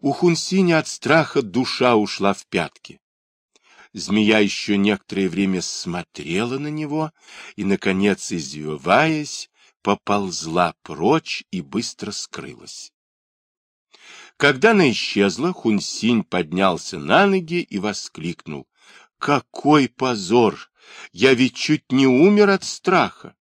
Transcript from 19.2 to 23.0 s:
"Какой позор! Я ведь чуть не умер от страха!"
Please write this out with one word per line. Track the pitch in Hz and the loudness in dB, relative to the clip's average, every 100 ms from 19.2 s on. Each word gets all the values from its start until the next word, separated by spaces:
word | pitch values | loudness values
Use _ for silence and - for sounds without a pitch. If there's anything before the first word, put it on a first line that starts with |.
"Какой | - 143 - - 143 151 131 | -2 -2 -2 -6 2 4 4
позор! | _ 131 113 90 117 113 73 - _ _ - - | _ -4 -4 0 4 4 0 -14 _ _ -20 -20
Я | - 123 127 | 0 2 4
ведь | 127 - | 2 0
чуть | - 151 _ | -2 -2 _
не | 127 135 | 2 4
умер | 127 175 208 208 | 6 6 6 4
от | 190 | 2
страха!" | - - - 185 | -2 -8 0 2